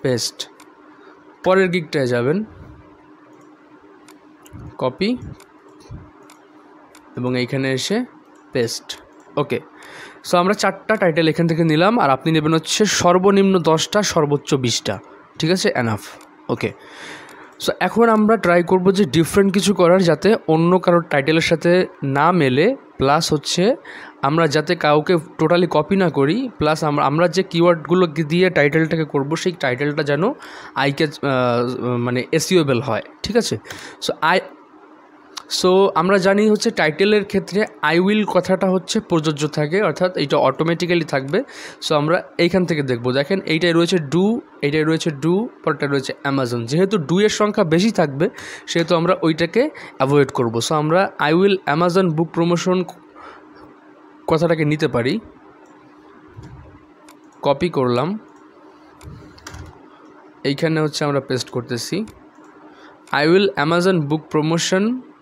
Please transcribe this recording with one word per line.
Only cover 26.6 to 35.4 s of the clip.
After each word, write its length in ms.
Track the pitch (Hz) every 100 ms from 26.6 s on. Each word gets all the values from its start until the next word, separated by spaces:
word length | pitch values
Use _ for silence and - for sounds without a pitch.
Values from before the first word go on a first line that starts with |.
| 151 156
আমরা, 220 | 156 147 143
আমরা 220 | 151 175
যে 160 | 175
কিওয়ার্ডগুলো 640 | 190 165 175 170 143 180 175
দিয়ে 420 | 143 147 170 185
টাইটেলটাকে 560 | 160 143 160 160 160 151
করব 300 | 147 139 160
সেই 160 | 190
টাইটেলটা 520 | 165 135 123 143 147
যেন 200 | 147 143 202 311 - - - -
আই 160 | 143
ক্যাচ, 280 | 143 156 -
আহ, 40 | 143 131 123 120 123 123 120 123
মানে 260 | 120 123 117
এসইওবেল 500 | 160 - 185 147 120
হয়, 200 | 120 107 - -
ঠিক 140 | - 226
আছে? 200 | - 113 - - - -
So 100 | - -
আই 180 | 156 185 - - - - - - - - - -